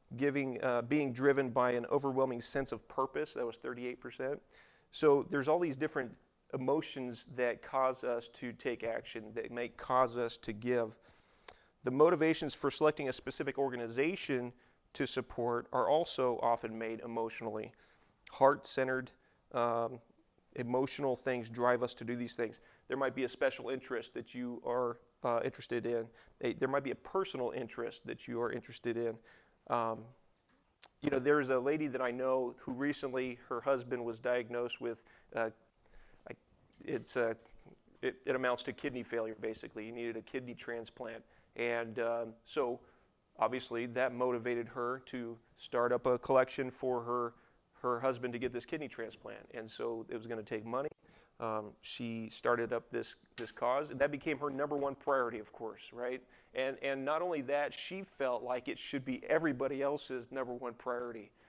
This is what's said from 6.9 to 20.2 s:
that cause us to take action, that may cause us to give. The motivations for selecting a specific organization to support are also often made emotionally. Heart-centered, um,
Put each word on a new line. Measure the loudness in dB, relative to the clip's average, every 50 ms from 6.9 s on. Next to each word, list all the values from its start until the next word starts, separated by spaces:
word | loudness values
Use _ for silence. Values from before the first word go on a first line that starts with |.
| -4 -6 -6 -6 -6 -8 -12 -8 -2
that | 0 2 2 2 0 -4
cause | -2 0 2 4 4 2 0 0
us | 0 0 -2 -2 -6
to | -10 -8 -8 -8 -6
take | -4 -2 -2 -2 -2 -2
action, | -2 -2 -4 -4 -8 -10 -10 -10 -8 -6
that | -6 -6 -6
may | -4 -4 -6 -6
cause | -6 -8 -2 2 4 4 4 4 2 0
us | -2 -2 -2 -6
to | -6 -6 -6
give. | -2 0 2 2 2 2 0 -4 -10 _ -20 -20 -20 _ _ _ _ _ -16 -16 -16 _ _ _ _ -2
The | 2
motivations | 6 8 8 10 8 8 6 6 4 4 0 -4 -2
for | 0 0 0
selecting | 2 4 4 4 4 4 0 -2
a | -2
specific | -2 -4 -6 -4 -4 -4 -2 0 0
organization | 0 0 0 -2 -4 -2 2 2 2 2 2 -2 -2 -2 0 0 -2 -4 -8 _ _ _ _ _ _ _ -4
to | -2 -2 -2
support | 0 -2 -4 -4 -2 -2 0 2 2 0 0 0 2
are | 2 4 6
also | 6 4 4 2 0 2 2 2 2 2 2
often | 2 2 2 0 -4 -6 -4
made | -4 -4 -6 -6
emotionally. | -6 -6 -4 -2 -2 -4 -4 -6 -6 -6 -6 -6 -8 -10 -12 -18 -20 -20 -20 _ _ _ _ _ -20 -10
Heart-centered, | 4 8 8 8 8 6 0 -4 0 0 2 2 0 -2 -2 -6 -12 _ _ _ _ _ _ -6 0
um, | 0 2 2 2 2 0 -2 -4 -8 -16 _ _ _